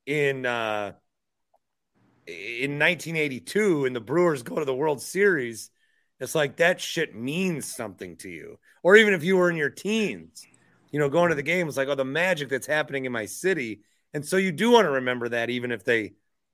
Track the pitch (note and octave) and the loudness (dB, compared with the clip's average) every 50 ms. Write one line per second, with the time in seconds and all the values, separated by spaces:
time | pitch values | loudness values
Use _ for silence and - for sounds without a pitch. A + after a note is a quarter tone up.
0 | _ C3+ D3 D3+ C#3+ C#3 C3+ C3 B2+ B2 A#2+ A#2 A2+ G#2+ G#2+ G#2 G#2 G2 F2 - | _ -4 -2 0 0 0 0 -2 -2 -2 -2 -2 -2 -2 -2 -4 -4 -6 -10 -14
1 | _ _ _ _ _ _ _ _ _ _ _ _ _ _ _ _ _ _ _ _ | _ _ _ _ _ _ _ _ _ _ _ _ _ _ _ _ _ _ _ _
2 | _ _ _ _ _ E2+ F2 E2+ F#2+ A2 A#2 A#2+ C3+ C#3 C#3+ D3 D3+ E3+ F3+ - | _ _ _ _ _ -16 -14 -12 -10 -10 -6 -4 -4 -4 0 2 2 2 2 0
3 | - D#3 E3 D#3+ D3+ C#3+ C3 A#2+ - - - G3+ G#3+ G3+ E3 D3 C3+ B2+ B2+ A#2+ | -4 -6 -4 -2 -2 -2 -4 -8 -10 -2 0 2 2 4 2 2 2 0 -2 -4
4 | G#2+ G2+ C#3+ F3 F3 F3 D3+ B2+ A#2 - - E3+ D3+ C3+ C3 B2+ D3+ D#3 D3 B2 | -6 -2 0 2 4 4 2 0 -4 -6 -6 -4 -2 -2 -2 0 0 -2 -2 -2
5 | - - - F#3 G3+ G3+ F3+ D3 B2 A#2 A2+ G#2+ - - _ _ _ _ _ _ | -6 -6 -2 2 4 4 4 2 -2 -6 -8 -12 -14 -18 _ _ _ _ _ _
6 | _ _ _ _ C3 B2 - D#3+ D3 C#3 A#2+ - E3 F3 F#3 F3 - - - - | _ _ _ _ -12 -4 -2 -2 -2 -2 0 2 2 2 2 0 -4 -6 -4 -4
7 | D#3+ - - G#2+ A#2 C3+ D3+ F3 F#3+ F#3 E3 C3+ A2 - - - A#2 G#2 F#2 - | -4 -4 -6 -8 -8 -6 -4 -2 -2 -2 -2 -4 -8 -10 -10 -10 -10 -10 -10 -12
8 | G2+ F2+ E2 - - F#2+ F2 D#2 D2+ D#2 D2+ - _ _ _ _ - F3 G3 A3 | -14 -14 -14 -14 -14 -14 -14 -14 -14 -16 -18 -20 _ _ _ _ 4 8 10 10
9 | A3 G#3 G3 E3+ C#3 F#3 F#3+ F3+ F3+ F3 E3+ D#3+ D3 C3+ - - - F#3+ A3 A3+ | 10 8 4 0 2 2 4 4 4 2 2 0 -2 -4 -4 -6 -4 -2 -2 0
10 | G#3+ E3+ G#2+ E2+ D#2+ E2 _ - - _ _ _ _ _ _ _ _ _ - D3 | 0 -2 -4 -6 -12 -18 _ -20 -20 _ _ _ _ _ _ _ _ _ -2 0
11 | D3 C#3+ C3+ E3+ F3 F3 D#3+ C#3 C#3 D3+ E3+ F#3 F3 D3+ B2 C3+ C3+ C3+ C#3+ C3+ | 0 2 2 4 4 4 2 0 0 -2 0 0 -2 -2 -2 -2 -2 -2 0 -2
12 | C3+ C3 C3+ D#3+ F3 F#3 F3+ D3+ C#3+ A#2+ C3+ B2 - - D3+ D#3 D3 - C3+ C3+ | -2 -2 -2 -2 0 0 0 -2 -2 -4 -4 -6 -2 -2 -2 -2 -2 -2 -4 -6
13 | C3 B2+ B2 A2+ G#2+ G2 - - - F#3 F#3+ D#3+ B2 A2+ G2+ - _ _ _ _ | -6 -4 -4 -6 -6 -8 -10 -4 -2 -2 -2 -2 -4 -6 -8 -10 _ _ _ _
14 | _ _ - D3+ C#3+ - F3+ F#3+ F#3+ F#3+ D#3 C#3 G#3 A#3+ A#3+ A#3 G3+ D#3 C#3 C3 | _ _ -10 -8 -4 0 0 0 0 0 0 0 4 6 8 8 8 6 2 0
15 | B2+ B2+ B2 B2 A#2+ A#2 A#2 A#2 A#2 A#2 B2 B2 A#2+ B2 A#2+ G#2 - - A#2 A2+ | 0 0 -2 -2 -2 -2 -2 -2 -2 -2 -2 -4 -2 -4 -6 -4 2 2 2 2
16 | G#2 F#2+ - _ _ _ _ _ _ _ | 2 -2 -8 _ _ _ _ _ _ _